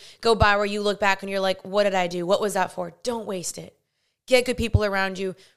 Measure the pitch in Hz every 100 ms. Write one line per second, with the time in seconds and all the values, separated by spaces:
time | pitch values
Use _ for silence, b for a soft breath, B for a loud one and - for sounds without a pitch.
0 | B B 226 220 214 202 208 208 208 196
1 | 202 196 196 196 190 185 185 202 202 185
2 | 175 175 175 196 208 190 175 - 175 165
3 | 247 233 202 190 160 - 82 - _ _
4 | _ _ - 254 247 240 226 202 208 196
5 | 190 185 190 185 b